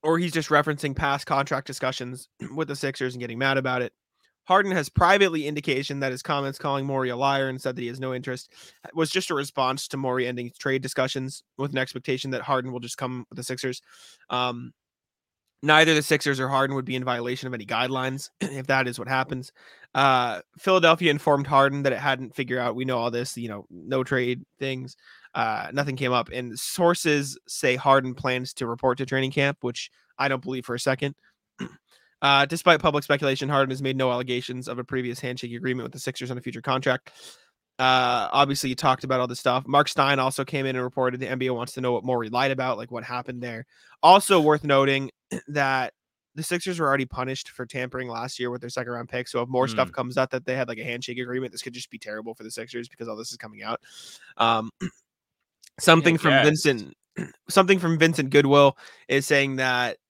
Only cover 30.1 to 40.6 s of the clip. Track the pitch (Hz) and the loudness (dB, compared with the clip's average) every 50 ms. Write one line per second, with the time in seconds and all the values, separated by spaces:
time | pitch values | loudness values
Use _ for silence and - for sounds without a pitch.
30.1 | _ - 135 139 135 127 127 127 131 131 123 - 120 123 - 139 135 131 143 143 | _ -2 0 0 0 -2 -4 -6 -8 -8 -6 -6 -6 -2 0 -2 0 0 -2 -6
31.1 | 143 _ _ _ _ _ _ _ _ _ - - - _ _ _ _ _ _ _ | -6 _ _ _ _ _ _ _ _ _ -14 -14 -14 _ _ _ _ _ _ _
32.1 | _ _ - 139 139 139 143 139 165 170 - 180 170 151 156 165 147 147 139 - | _ _ 2 4 6 6 4 2 0 2 6 6 6 6 6 2 2 2 2 2
33.1 | 143 139 151 139 135 131 139 135 147 139 135 131 131 131 135 131 135 131 131 127 | 0 2 2 0 0 0 0 0 2 2 2 2 0 -4 -2 -2 0 2 2 2
34.1 | 123 123 127 127 123 123 127 - 127 127 127 123 123 120 123 - - 127 123 123 | 2 0 -2 -2 -4 -4 -4 -6 -10 -10 -10 -10 -10 -10 -8 -4 -4 -4 -4 -4
35.1 | 117 131 - 123 127 127 - 120 120 117 - 131 127 127 117 123 - 127 - - | -6 -6 -6 -8 -8 -8 -10 -10 -10 -6 -4 -4 -4 -4 -4 -8 -10 -8 -8 -8
36.1 | 127 - 123 123 127 123 - 127 120 113 - 143 131 131 131 139 127 131 _ - | -8 -8 -8 -8 -8 -8 -8 -10 -12 -8 -4 -2 -2 0 2 0 0 0 _ -14
37.1 | _ - - - - _ _ _ _ _ _ _ _ _ 131 131 131 127 127 123 | _ -20 -20 -20 -20 _ _ _ _ _ _ _ _ _ 4 4 6 6 4 2
38.1 | 123 120 104 - - 139 143 139 139 139 - 135 127 - - 143 131 - - 131 | 2 0 0 0 4 4 4 4 2 -2 -2 -4 -4 0 2 2 2 2 0 -2
39.1 | 131 127 127 123 120 - - 131 123 131 135 131 135 143 147 - - - 139 139 | 0 0 0 -2 -6 -2 0 2 2 2 0 4 4 4 4 4 4 2 4 4
40.1 | 143 135 127 131 131 - 135 - - 139 | 4 2 2 0 0 -2 -6 -4 -2 -2